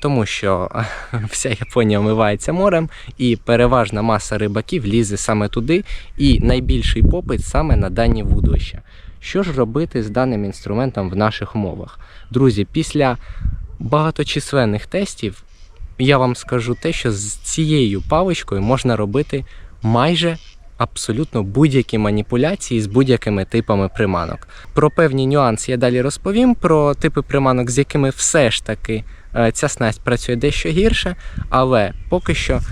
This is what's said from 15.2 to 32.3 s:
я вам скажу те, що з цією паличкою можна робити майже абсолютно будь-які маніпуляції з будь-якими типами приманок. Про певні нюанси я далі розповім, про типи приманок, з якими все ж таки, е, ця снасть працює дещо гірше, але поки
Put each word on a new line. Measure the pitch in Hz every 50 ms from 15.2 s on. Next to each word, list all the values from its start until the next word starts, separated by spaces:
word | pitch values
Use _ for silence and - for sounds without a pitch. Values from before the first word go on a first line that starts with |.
| - 101 - - - - - - - - - - - - - -
я | 127 135 143 131
вам | 127 123 123
скажу | - - - 127 123 113 123 120 -
те, | - 165 165
що | - - 123 104
з | 98 101 104 -
цією | - - - - 165 160 151 156 147 127 104 101 95 82
паличкою | - 151 160 185 190 170 - - - 98 98 95
можна | 110 131 131 - 127 117
робити | 107 104 101 104 135 151 - - 139 135 - - - - - - - -
майже | 110 113 120 131 160 175 156 170 170 165 156 - - - - - - - -
абсолютно | 117 - - - - - 107 120 160 - - 117 98
будь-які | 98 101 131 156 151 131 135 117 - - 110
маніпуляції | 107 104 104 104 104 - 123 120 135 160 202 - - - 123 113
з | 104
будь-якими | 98 107 127 135 131 123 110 - 110 104 98 95
типами | - - 113 - - 107 98 98 95 -
приманок. | - 110 98 92 85 82 82 - - - - - - - - -
Про | 151 147 147
певні | - - 165 147 131 135 131
нюанси | 131 143 147 135 120 110 - - - 127
я |
далі | 120 127 123 123 123
розповім, | 123 143 - - - 190 202 226 254 254 240
про | - - 175 160 156 147 143 143
типи | - - 156 - 143 135
приманок, | - 143 139 135 131 127 123 123 123
з | 117 143
якими | 139 - - 151 139 135
все | - - - - - 160 135 113
ж | - - -
таки, | - 107 - - - 110 107 - - - - - - -
е, | 120 117 113 113
ця | - - 143
снасть | - - 123 110 107 -
працює | - - 120 117 - - 123
дещо | 117 131 147 143 - - 165
гірше, | 156 180 208 226 220 - - 185 180 - - - - - - -
але | - 127 131 131 131 113 101 - - - - -
поки | 175 180 - -